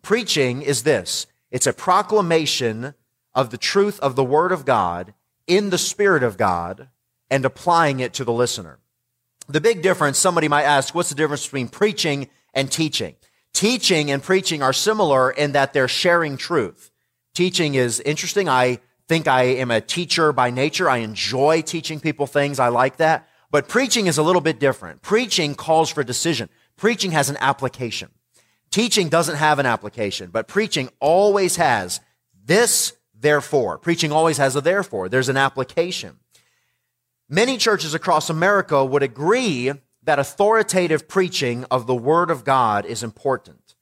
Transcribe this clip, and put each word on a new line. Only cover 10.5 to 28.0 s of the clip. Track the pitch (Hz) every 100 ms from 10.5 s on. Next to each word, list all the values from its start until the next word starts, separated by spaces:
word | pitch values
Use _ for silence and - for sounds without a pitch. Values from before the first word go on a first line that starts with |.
| 147
ask, | 143 143 131 170
"What's | 170
the | 143
difference | 156 143
between | - 143 120
preaching | - 214 - 165 143 135 _ _
and | 131 135
teaching?" | - 156 - 92 _ _ _ _
Teaching | - 208 247 - 165 147
and | 139
preaching | - 190 190 156
are | 135
similar | 131 208 220 175 135 131
in | 135 147
that | 139 135
they're | 143 127
sharing | - 185 170 156 135
truth. | - 170 98 _ - _ _ _ _
Teaching | - 180 - 151 139
is | 123 -
interesting. | 143 151 180 202 175
I | 131 127 123 _ _ _
think | 165 156
I | 131
am | 127 131 123
a | 113
teacher | - - 170 - 156
by | 131 123
nature. | 123 147 151 170
I | 127
enjoy | 110 104 104 117 143 165
teaching | - 170 143 156
people | 156 147 139
things. | 147 143 139
I | 123
like | 120 131 -
that. | 156 156 _ _ _
But | - 240
preaching | 233 262 233 185
is | 143
a |
little | 156 185
bit | 156 120
different. | 139 - 90 -
Preaching | - 214 247 - 151 139
calls | - 160 156
for | -
decision. | 123 123 165 131 107 _ _ _
Preaching | 208 233 190
has | 160 135
an | 143
application. | 131 139 131 - 120 -